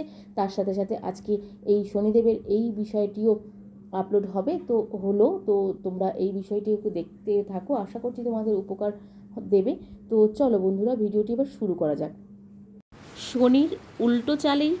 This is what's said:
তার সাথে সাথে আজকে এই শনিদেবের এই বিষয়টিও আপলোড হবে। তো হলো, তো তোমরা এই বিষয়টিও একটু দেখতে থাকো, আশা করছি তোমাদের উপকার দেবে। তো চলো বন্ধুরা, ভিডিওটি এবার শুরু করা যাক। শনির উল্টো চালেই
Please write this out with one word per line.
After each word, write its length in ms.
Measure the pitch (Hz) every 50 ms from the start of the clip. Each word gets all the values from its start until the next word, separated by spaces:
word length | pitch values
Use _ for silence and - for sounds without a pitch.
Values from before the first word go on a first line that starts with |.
| 311 - - - - - -
তার 160 | - 196 196 196
সাথে 180 | - 190 196 190
সাথে 220 | 196 196 196 220 - -
আজকে 300 | 185 190 - - - 208 202 202 - - - -
এই 140 | - 208 208 202
শনিদেবের 520 | 196 - 202 208 214 214 233 226 226 220 - -
এই 200 | - 196 214 226 233
বিষয়টিও 600 | 208 202 208 208 - 214 208 202 202 208 214 226 214 214 - - - - - - - - - -
আপলোড 340 | - 190 190 196 208 202 196
হবে। 280 | 190 185 196 190 277 349 339 - -
তো 80 | 240 226 - - - 196 190
হলো, 240 | 196 208 202 208 285 381 381 -
তো 100 | - 202 196 196 190 190 - -
তোমরা 240 | 190 185 185 190 185
এই 220 | - - 190 196
বিষয়টিও 420 | 196 196 185 - 208 208 202 214 214
একটু 160 | 202 208 214
দেখতে 440 | 180 175 165 - - - - - 208 202 202
থাকো, 280 | 202 196 185 185 - 285
আশা 240 | 233 202 196 - 233
করছি 220 | 214 247 247 247 240
তোমাদের 300 | 240 226 220 214 220 214
উপকার 360 | 190 196 - 196 190 208 208 208 - - - - - - - - - 202 190
দেবে। 220 | 196 196 190 233 330 - - - - - - -
তো 80 | 226 220 214 214
চলো 300 | 214 - 285 262 233 196
বন্ধুরা, 340 | 185 190 196 196 208 233 254
ভিডিওটি 360 | 226 214 202 196 214 208 208 233
এবার 160 | 233 269 277 - -
শুরু 160 | - 196 175
করা 200 | 170 170 151 147
যাক। 180 | 143 151 151 - - - - - - - - - - - - - - - _ - - - - - -
শনির 520 | - - - 247 254 247 254 269 294 330 - - - - - -
উল্টো 340 | 220 240 240 240 233 277 294
চালেই 380 | 294 - 294 285 285 302 302 339 359